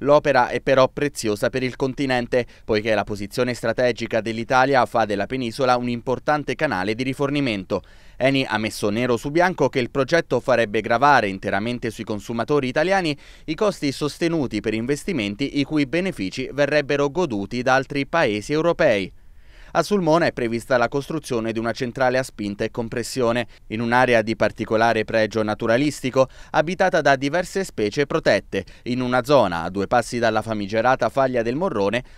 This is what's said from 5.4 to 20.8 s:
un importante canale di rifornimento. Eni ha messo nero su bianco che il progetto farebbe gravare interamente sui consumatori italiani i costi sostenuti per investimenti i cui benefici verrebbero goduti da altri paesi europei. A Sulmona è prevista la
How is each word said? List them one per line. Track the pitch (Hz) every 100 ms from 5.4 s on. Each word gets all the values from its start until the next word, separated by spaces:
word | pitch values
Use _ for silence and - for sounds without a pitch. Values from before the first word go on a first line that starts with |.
| 120 120 127 123
un | 123
importante | 120 131 120 - 151 139
canale | 127 151 92 98
di | 113
rifornimento. | 131 131 139 147 131 101 90 98 - - - -
Eni | 131 135 131
ha | 107
messo | 107 - 107
nero | 107 123 117
su | 143
bianco | 160 180 170 135
che | 135
il | 120
progetto | 139 131 165 - 123
farebbe | 135 120 110 110
gravare | 113 117 143 131 104
interamente | 95 101 98 113 120 117
sui | 113
consumatori | 113 104 - 117 113 147 127
italiani | 151 170 196 165 139 - - -
i |
costi | - 208 - 143
sostenuti | - 147 - 170 165 123 104
per | 107
investimenti | 110 120 143 - 156 101 101 139 143
i |
cui | 135 151 139
benefici | 165 190 151 92 - 120
verrebbero | 131 143 147 143 143 143
goduti | 147 165 101 98 120
da | 123
altri | 131 131 139 139
paesi | 170 131 104 104
europei. | 151 170 165 123 104 90 - - - - - -
A | 170
Sulmona | 160 202 160 165
è | 143
prevista | 131 117 117 113
la | 123